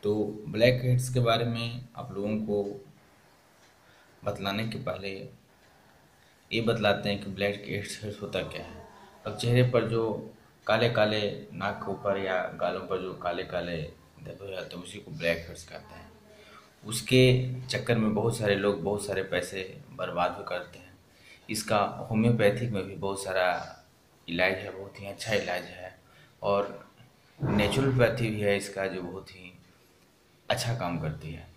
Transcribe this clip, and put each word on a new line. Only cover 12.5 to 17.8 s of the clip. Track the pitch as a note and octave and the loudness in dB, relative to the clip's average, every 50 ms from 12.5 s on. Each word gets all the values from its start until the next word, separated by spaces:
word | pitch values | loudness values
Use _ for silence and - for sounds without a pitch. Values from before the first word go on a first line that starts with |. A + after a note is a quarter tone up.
| - E2 | -4 -2
गालों | F2 F2 F2+ F#2+ | -2 -2 -2 -2
पर | F#2 - G2 F#2 F2+ | -4 -4 -4 -4 -4
जो | F#2 F2 D2+ - | -4 -8 -4 -4
काले | F2 F2 F2+ F#2 | -4 -4 -4 -6
काले | - F#2 F2 F2 E2+ F2 D#2+ D2+ D#2+ - - - - - - D#2+ | -4 -4 -4 -4 -2 -4 -4 -6 -6 -10 -18 -20 -20 -20 -18 -14
धब्बे | D#2 - - G2 | -14 -14 -12 -10
हो | G2 | -10
जाते | F#2+ F2+ E2+ - - | -8 -8 -10 -10 -12
हैं, | F2+ F2+ | -12 -12
उसी | - - G#2 | -12 -14 -14
को | - - | -14 -12
ब्लैक | D#2+ D#2 E2+ E2+ E2+ E2 E2 E2+ | -10 -2 2 2 2 2 -2 -10
हेड्स | E2 - - | -14 -14 -16
कहते | - E2 D#2+ - - - | -14 -14 -16 -14 -16 -18
हैं। | - - - - - - - - - - - - - - - - - - | -18 -20 -20 -20 -20 -20 -20 -20 -20 -20 -20 -20 -20 -20 -20 -20 -16 -10
उसके | G#2 A2+ A#2 - - B2+ B2+ B2+ B2+ B2+ B2+ - - - - - | -6 -6 -6 0 4 6 8 8 8 8 6 4 0 -4 -6 -6
चक्कर | - - - | -4 -4 -4